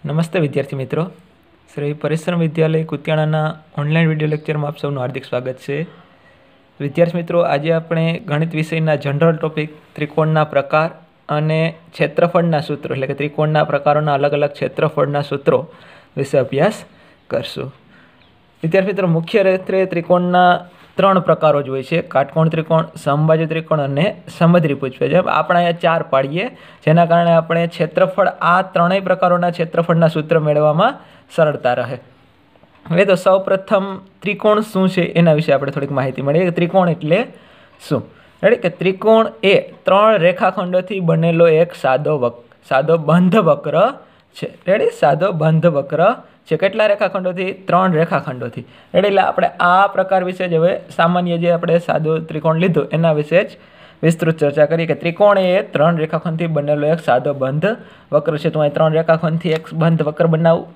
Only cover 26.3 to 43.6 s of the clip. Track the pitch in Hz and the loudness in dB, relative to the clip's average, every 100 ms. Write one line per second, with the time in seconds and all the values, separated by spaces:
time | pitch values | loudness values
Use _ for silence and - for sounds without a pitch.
26.3 | 160 240 - - - - 165 170 170 170 | -6 -8 -12 -20 -6 2 4 4 4 4
27.3 | 165 165 170 170 - 160 - 185 185 185 | 2 2 -2 -2 -4 -4 0 0 2 0
28.3 | - 165 180 185 185 175 190 185 185 180 | 0 0 2 0 0 2 0 -2 0 2
29.3 | 175 175 170 165 - 165 165 165 160 151 | 2 0 -2 -4 -2 0 2 2 0 0
30.3 | 165 151 147 151 151 226 277 - - _ | 0 2 2 2 2 0 0 -18 -20 _
31.3 | - 151 143 123 123 120 127 - _ _ | 0 0 0 -2 -2 -4 -10 -16 _ _
32.3 | _ _ _ _ _ - 170 202 180 196 | _ _ _ _ _ -4 0 2 4 4
33.3 | 190 196 190 190 202 196 190 - _ 202 | 2 2 -4 0 -2 -2 -10 -16 _ -8
34.3 | 202 214 214 220 190 185 185 170 165 170 | -2 0 0 0 0 0 0 -2 2 4
35.3 | 151 160 135 139 143 139 139 135 131 139 | 4 2 0 0 -4 -4 -2 -4 -4 -2
36.3 | 156 185 170 170 190 175 165 151 185 - | 0 0 0 0 2 0 -2 0 -2 -2
37.3 | - - - _ _ - 131 - - _ | -12 -20 -20 _ _ -6 -6 -6 -20 _
38.3 | _ 185 233 180 - 180 190 214 220 220 | _ 2 2 -2 -2 -4 0 2 2 0
39.3 | - 190 202 - - - 190 214 214 170 | -2 2 2 0 -6 0 4 4 4 2
40.3 | 180 202 190 180 185 185 202 170 160 165 | 2 -2 -2 -2 -2 -2 -4 0 2 2
41.3 | 165 170 156 170 - 135 131 147 151 120 | 4 4 4 2 0 0 0 0 -2 -2
42.3 | - - _ _ 135 156 165 147 170 180 | -4 -20 _ _ 0 2 0 2 2 4
43.3 | 214 165 139 | 4 2 0